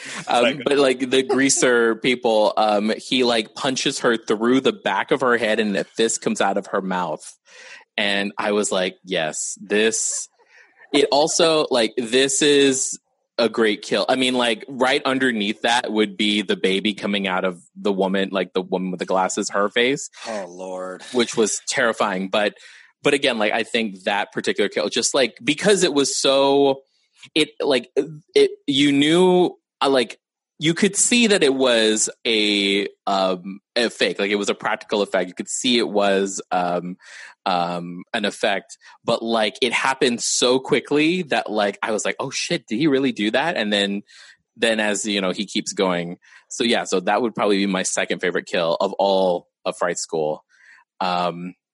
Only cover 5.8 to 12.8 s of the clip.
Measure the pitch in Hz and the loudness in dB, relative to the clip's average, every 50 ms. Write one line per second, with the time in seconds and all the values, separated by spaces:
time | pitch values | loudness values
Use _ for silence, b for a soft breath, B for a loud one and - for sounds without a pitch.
5.8 | - - _ - 113 113 - - - 127 113 101 110 101 98 101 98 - - 101 | -4 -4 _ 0 0 0 0 -2 -4 -4 -2 0 0 0 0 -2 -4 -4 -4 -4
6.8 | 95 95 92 92 90 85 76 78 - - - _ B B B B B B B B | -4 -2 -4 -4 -4 -4 -6 -8 -12 -16 -20 _ B B B B B B B B
7.8 | B B _ - 107 101 101 101 101 101 - - 104 107 104 104 104 98 - 95 | B B _ -4 -2 -2 0 -2 -2 -4 -6 -4 -2 0 0 0 0 0 0 -2
8.8 | 92 95 92 - _ 90 92 87 80 78 76 - - - - - - 92 104 104 | -2 -2 -4 -8 _ -6 -4 -4 -2 -4 -4 -6 -8 -10 -10 -12 -6 -2 0 2
9.8 | 107 113 110 - - - - - - - _ b b b b b b b b b | 2 2 0 -2 -4 -4 -6 -6 -10 -12 _ b b b b b b b b b
10.8 | b b - 143 143 - 127 139 151 160 - - 180 165 160 156 151 - 131 123 | b b 2 2 2 4 2 2 2 2 2 2 2 4 4 2 2 2 2 0
11.8 | 113 110 - - 123 110 113 131 135 139 139 - 160 147 143 143 139 139 131 131 | 0 0 -2 -4 -4 0 2 2 2 2 2 2 2 4 6 6 6 4 4 2